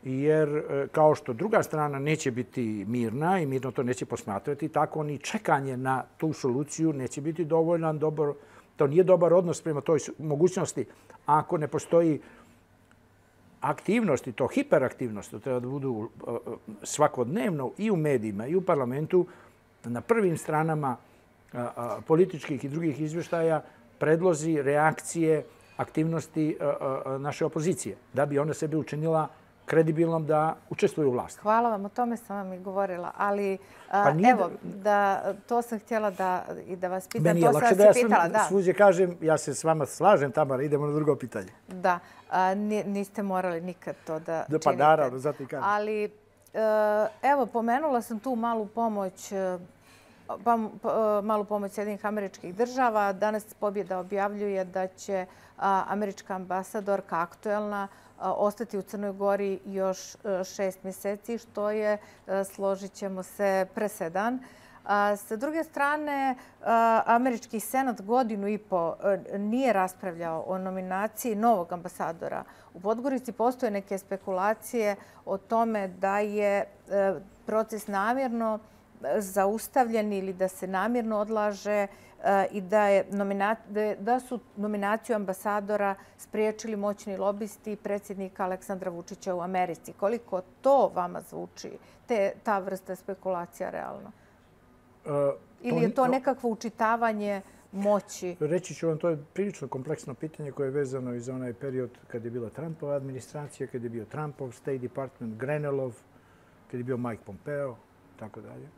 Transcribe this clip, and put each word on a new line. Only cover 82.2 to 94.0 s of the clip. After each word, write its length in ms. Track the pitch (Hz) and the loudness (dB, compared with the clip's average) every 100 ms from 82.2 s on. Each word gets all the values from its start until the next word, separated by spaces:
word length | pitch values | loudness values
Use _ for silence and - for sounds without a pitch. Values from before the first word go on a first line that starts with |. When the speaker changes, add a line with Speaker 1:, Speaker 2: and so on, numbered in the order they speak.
Speaker 2:
e, 240 | - 196 190 | 2 4 2
i 100 | 208 | -2
da 260 | 185 214 202 | 0 4 6
je 180 | 196 - | 4 4
nomina-, 440 | 196 202 196 196 220 - | -2 -2 0 0 -2 -4
da 120 | 208 | -2
je, 140 | 214 202 | -2 -2
da 240 | 202 254 | 0 0
su 200 | 254 240 - - | -2 -10 -10 -8
nominaciju 600 | 208 208 196 220 - 220 | -4 -2 -2 -2 -2 -2
ambasadora 800 | 190 185 214 208 202 208 202 190 - - | -2 -4 -2 -2 -2 0 0 -2 -10 -20
spriječili 580 | - 214 214 214 226 208 | -8 0 0 -2 -6 -4
moćni 420 | 202 202 - 190 | -4 -4 -8 -2
lobisti 580 | 190 202 214 - - 208 | -2 -2 -6 -10 -10 -8
predsjednika 680 | 202 202 - 190 190 - | -4 -6 -6 -10 -10 -4
Aleksandra 460 | 185 185 - 190 185 | -4 -4 -6 -6 -6
Vučića 460 | 170 175 190 - 180 | -8 -12 -12 -6 -4
u 60 | |
Americi. 520 | 175 185 180 160 - | -2 -2 -2 -4 -12
Koliko 480 | - 202 233 - 185 - _ | -4 -2 -2 -4 -8 -8 _
to 300 | 262 277 202 180 | 4 6 4 2
vama 260 | 180 175 | -4 -6
zvuči, 500 | - 165 175 - - - - - - | -12 -12 -12 -12 -16 -16 -20 -20 -4
te, 240 | 226 196 - | 0 0 -2
ta 160 | - 202 | -2 -2
vrsta 360 | 190 190 - 185 | -2 -8 -8 -12
spekulacija 760 | - 190 185 180 175 - 185 | -8 -8 -4 -4 -6 -8 -8
realno? 420 | - - - | -6 -8 -10